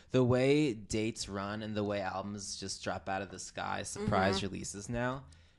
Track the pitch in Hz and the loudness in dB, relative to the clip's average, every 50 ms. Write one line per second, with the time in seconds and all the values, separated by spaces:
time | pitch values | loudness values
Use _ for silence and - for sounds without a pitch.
0 | - - - 131 127 123 127 127 127 135 143 151 156 147 107 110 104 92 - 110 | -8 2 4 6 6 6 6 6 6 6 6 6 6 4 0 -2 -4 -2 0 0
1 | 107 113 117 - - - 98 101 98 101 104 110 110 110 107 107 104 101 101 101 | 0 0 0 -2 -6 -6 -4 -4 -4 -4 -4 -4 -4 -4 -2 0 0 2 0 0
2 | 95 95 90 95 98 101 101 104 95 95 - - 98 95 - - - 104 90 95 | 0 -2 -2 -4 -4 -4 -6 -6 -6 -8 -8 -6 -6 -6 -6 -6 -4 -4 -4 -4
3 | - - 98 95 98 90 90 87 - - - - 92 95 95 98 98 - - 101 | -4 -4 -4 -4 -4 -6 -8 -12 -12 -10 -8 -6 -4 -4 -2 -4 -4 -6 -6 -6
4 | 104 107 104 95 92 98 98 95 98 95 95 92 92 - - 98 101 - 120 120 | -4 0 4 4 4 4 4 2 0 -4 -4 -6 -8 -8 -8 -10 -8 -4 -2 -2
5 | 120 127 131 135 135 - - - - - _ | 0 -2 -2 -4 -8 -14 -20 -20 -20 -20 _